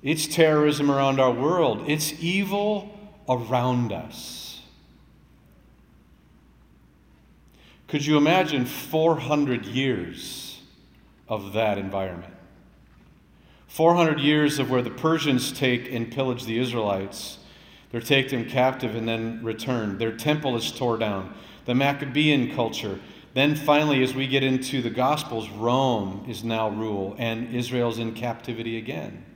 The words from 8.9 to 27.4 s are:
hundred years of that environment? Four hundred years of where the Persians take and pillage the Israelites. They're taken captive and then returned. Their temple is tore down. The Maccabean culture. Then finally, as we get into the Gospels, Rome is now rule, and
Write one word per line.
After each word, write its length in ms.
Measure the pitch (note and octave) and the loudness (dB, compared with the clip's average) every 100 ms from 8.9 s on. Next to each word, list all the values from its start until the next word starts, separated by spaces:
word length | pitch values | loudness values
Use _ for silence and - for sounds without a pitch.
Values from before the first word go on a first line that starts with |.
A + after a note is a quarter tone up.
| D#3+ D#3+ D#3 | 2 4 2
hundred 480 | B2 D3 C#3+ A#2+ G2 | 0 0 2 0 -2
years 920 | A2+ C3+ A2 E2+ E2+ - - - - - - - - _ _ - | -2 0 -2 -4 -10 -14 -14 -14 -16 -20 -20 -20 -20 _ _ -8
of 240 | G#2+ G2+ | -6 -4
that 240 | G2+ A2 G2 | -2 0 0
environment? 560 | G2 G2 F#2+ F2 - - - - - _ - - - _ _ _ _ - _ | -4 -4 -6 -8 -14 -20 -20 -20 -20 _ -20 -20 -20 _ _ _ _ -20 _
Four 280 | - D#3+ | 4 4
hundred 260 | F3 E3 D3+ | 6 4 4
years 380 | C#3 D3+ D3 C#3+ | 4 4 4 2
of 120 | B2 | 2
where 100 | B2+ | 2
the 100 | A#2+ | 0
Persians 600 | - D#3 D#3+ D3+ B2+ B2 | 0 0 2 2 2 0
take 400 | - C3+ A#2+ A#2 | 0 0 0 -2
and 180 | B2 A2+ | -6 -4
pillage 340 | C#3 C3 A#2+ | -2 -2 -2
the 140 | A2+ A2+ | -4 -2
Israelites. 800 | B2+ A#2+ G#2+ G2 G2 - - - - - - - - | -2 -2 0 -2 -4 -10 -14 -14 -20 -20 -20 -20 -10
They're 100 | A#2+ | -10
taken 460 | - C#3 C3 C3 A2+ | 2 2 2 -2 -2
captive 480 | B2+ B2+ C3 B2 | 2 2 2 -4
and 120 | A2+ A2+ | -4 -2
then 380 | A2+ A2+ A2+ | -2 -4 -6
returned. 540 | A2+ A2 B2 B2+ G#2+ G2 | -6 -6 -2 -2 -2 -2
Their 180 | A2+ A2+ | -4 -2
temple 400 | D3 D3+ C#3+ A#2+ | -2 0 0 -2
is 160 | A2 | -4
tore 240 | - B2 A2+ | -2 -2 0
down. 380 | A2 G2 F#2+ - - - - | 0 -2 -6 -12 -18 -16 0
The 80 | |
Maccabean 800 | B2 C#3 C#3 C#3+ C3 D3+ C#3+ A#2+ | 2 2 0 -2 2 4 4 2
culture. 440 | - A2+ - G#2+ F#2+ - - - | 0 -2 -2 -6 -8 -12 -20 -8
Then 200 | B2 C#3+ | 0 2
finally, 480 | D3+ D3+ D3 D3+ C#3 | 2 4 4 4 2
as 120 | C3 | 2
we 120 | B2+ C3+ | 0 0
get 160 | C3+ | 2
into 380 | C3 C3 C3 C#3 | 2 0 0 -2
the 80 | A#2 | -2
Gospels, 640 | A2 B2+ D3+ D3+ A#2 A2 | 0 0 0 -2 -6 -6
Rome 720 | G2+ A2+ B2+ C3+ A2+ G2 F#2+ C3 | -2 2 4 4 2 -2 -6 -10
is 160 | G#2 | -8
now 280 | A2+ A2+ A2 | -4 -2 -2
rule, 440 | G#2+ A2 G2+ F#2+ G#2+ | -2 -4 -2 -4 -2
and 360 | A#2 A2+ | -2 -2